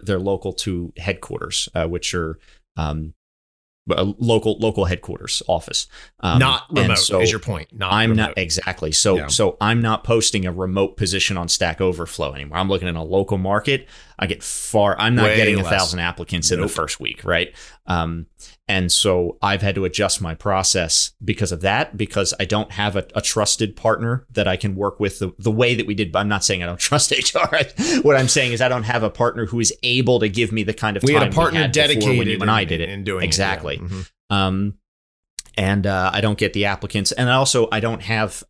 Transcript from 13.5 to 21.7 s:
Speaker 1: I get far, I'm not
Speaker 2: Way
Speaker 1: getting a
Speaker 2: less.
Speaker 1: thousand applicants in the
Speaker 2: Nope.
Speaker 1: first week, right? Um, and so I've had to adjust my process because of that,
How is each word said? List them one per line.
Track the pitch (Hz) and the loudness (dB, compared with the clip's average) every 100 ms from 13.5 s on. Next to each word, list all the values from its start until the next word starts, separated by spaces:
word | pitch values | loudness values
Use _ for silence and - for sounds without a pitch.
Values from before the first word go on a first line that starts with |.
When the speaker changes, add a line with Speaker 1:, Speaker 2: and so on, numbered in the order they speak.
| 104 143 139 - - - - | 0 0 -2 -4 -20 -20 -6
Speaker 1:
I | 98 | -4
get | - | -4
far, | - - - 110 101 - | -8 -8 -2 2 2 2
I'm | 110 | 2
not | 123 | 4
Speaker 2:
Way | 107 110 | 4 4
Speaker 1:
getting | 107 98 | 4 2
a | |
Speaker 2:
less. | 92 | 2
Speaker 1:
thousand | 98 90 87 | 2 0 0
applicants | 85 90 85 90 76 | -4 -4 -6 -2 0
in | 87 | 0
the | 98 | 0
Speaker 2:
Nope. | |
Speaker 1:
first | - 78 - | -2 -4 -4
week, | 58 - | -8 -6
right? | 92 85 87 - - - - | -2 0 0 -8 -20 -12 -4
Um, | 90 82 82 80 _ - - - | -2 -2 -6 -10 _ -20 -10 -2
and | 98 87 | 0 2
so | - 104 90 87 - | 2 2 2 0 0
I've | 101 101 | 0 2
had | 101 | 0
to | 95 | 0
adjust | 92 95 98 - | -2 0 0 0
my | 85 | -4
process | 82 104 95 90 95 80 - - - | -4 0 0 2 0 0 0 -2 -4
because | 98 - 98 | -6 -2 -2
of | 85 | -2
that, | 95 | 0